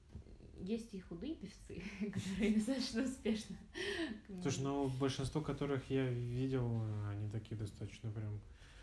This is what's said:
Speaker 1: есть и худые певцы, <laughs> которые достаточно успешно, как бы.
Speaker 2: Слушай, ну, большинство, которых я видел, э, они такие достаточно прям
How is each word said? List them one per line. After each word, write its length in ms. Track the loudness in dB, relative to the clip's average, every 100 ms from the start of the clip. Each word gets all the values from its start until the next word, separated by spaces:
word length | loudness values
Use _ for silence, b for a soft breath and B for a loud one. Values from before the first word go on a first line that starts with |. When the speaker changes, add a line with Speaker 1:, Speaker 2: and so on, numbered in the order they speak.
| -14 -14 -14 -14 -14 -8
Speaker 1:
есть 340 | -2 -2 -2
и 60 | -10
худые 360 | -8 -6 -4 -4
певцы, 460 | -8 -10 -10 -8 -8 -2
<laughs> 140 | -2
которые 400 | 0 0 4 4 6
достаточно 460 | 4 2 2 2
успешно, 540 | 0 0 0 0 -2 -10 -10 B -2 0 -2 -4 -8
как 80 | -2
бы. 60 |
Speaker 2:
Слушай, 180 | 0 2
ну, 240 | 2 4 2
большинство, 520 | 4 2 2 0 0
которых 480 | 0 0 2 2 4
я 180 | 4 4
видел, 760 | 2 2 2 4 4 4 4
э, 260 | 2 0 0
они 180 | 0 0
такие 240 | -2 -4 -2
достаточно 540 | -4 -4 -8 -4 -4
прям 280 | -2 -2 -4 -6 B B B